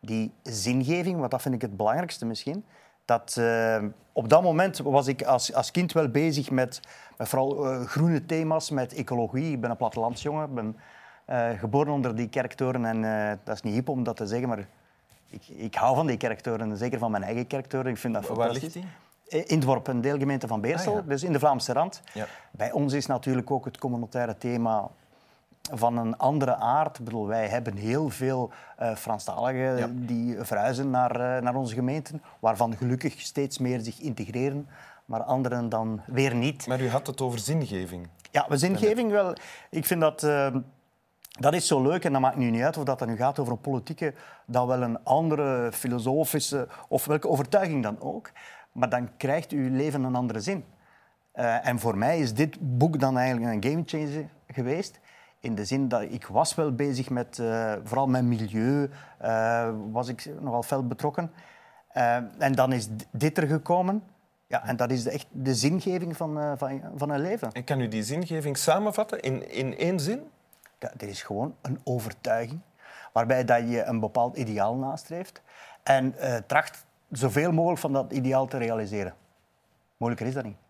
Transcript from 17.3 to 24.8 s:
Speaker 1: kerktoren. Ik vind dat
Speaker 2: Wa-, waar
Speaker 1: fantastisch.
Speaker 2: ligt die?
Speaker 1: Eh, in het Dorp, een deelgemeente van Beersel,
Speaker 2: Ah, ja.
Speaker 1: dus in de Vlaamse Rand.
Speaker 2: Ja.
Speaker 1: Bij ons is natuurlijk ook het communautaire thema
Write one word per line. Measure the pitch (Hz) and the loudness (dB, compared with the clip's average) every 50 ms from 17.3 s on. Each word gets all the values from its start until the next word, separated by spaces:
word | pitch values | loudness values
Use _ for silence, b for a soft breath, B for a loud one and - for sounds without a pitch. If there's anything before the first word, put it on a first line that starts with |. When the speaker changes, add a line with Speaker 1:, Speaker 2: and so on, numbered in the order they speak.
| 113 117 127 | -4 -4 -4
Speaker 1:
kerktoren. | - - 135 - - - 131 131 131 | -4 -4 -6 -6 -4 -4 -2 -2 -2
Ik | 120 107 | -4 -4
vind | - 123 113 | -4 -2 -2
dat | 107 101 | -2 -2
Speaker 2:
Wa-, | - 113 | -4 -2
waar | 110 117 117 | 0 0 0
Speaker 1:
fantastisch. | 117 135 143 160 165 | 0 -2 -6 -8 -10
Speaker 2:
ligt | 175 180 185 151 b b b b _ _ - | -10 -14 -14 -16 b b b b _ _ -4
die? | - 151 | -4 -4
Speaker 1:
Eh, | - - | 0 2
in | 160 160 | 2 2
het | 135 | 4
Dorp, | 127 135 120 - | 4 2 2 0
een | - 131 120 | -2 -2 0
deelgemeente | 117 135 143 143 135 139 139 131 - | 0 0 0 0 0 0 0 -2 -2
van | 117 113 107 | -2 -4 -2
Beersel, | 101 117 165 170 185 214 208 | 0 0 0 0 0 0 0
Speaker 2:
Ah, | 214 | -2
ja. | 185 156 | -2 -2
Speaker 1:
dus | 139 139 | -4 -2
in | 147 180 | 0 0
de | 160 139 | 0 4
Vlaamse | 131 151 139 123 - - | 6 4 4 4 0 0
Rand. | 123 131 160 190 - - B B B | 0 0 0 0 -2 -12 B B B
Speaker 2:
Ja. | 104 104 B B B B B | -8 -8 B B B B B
Speaker 1:
Bij | B - 107 117 | B -6 -6 -2
ons | - 165 143 143 | 0 0 0 2
is | 131 143 139 | 2 0 0
natuurlijk | - 135 120 - 135 131 127 120 - | 0 -2 -2 0 0 0 0 0 0
ook | 143 131 131 | -2 -2 -2
het | 127 - - | -6 -10 -6
communautaire | - 131 123 120 117 107 - 127 120 117 107 - | -4 -4 -4 -4 -4 -4 -2 -2 -2 -2 -4 -4
thema | - 123 120 120 117 113 110 107 | -4 -2 0 0 2 2 2 0